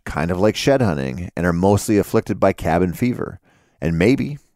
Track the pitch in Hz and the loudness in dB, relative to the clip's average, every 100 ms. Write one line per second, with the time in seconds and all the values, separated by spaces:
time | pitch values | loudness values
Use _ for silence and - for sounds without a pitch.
0 | - - 82 90 107 - - 135 110 73 | -10 -4 -4 0 0 2 2 2 2 -2
1 | 67 64 87 - 87 85 95 101 - 104 | -4 -8 -10 -4 -2 2 4 2 2 0
2 | 92 110 - 95 98 - 85 85 90 78 | 2 0 -2 0 0 0 0 0 0 0
3 | 123 117 - - _ _ _ _ 80 82 | -4 -4 -8 -12 _ _ _ _ -4 2
4 | 98 131 - 143 _ | 2 2 -2 -10 _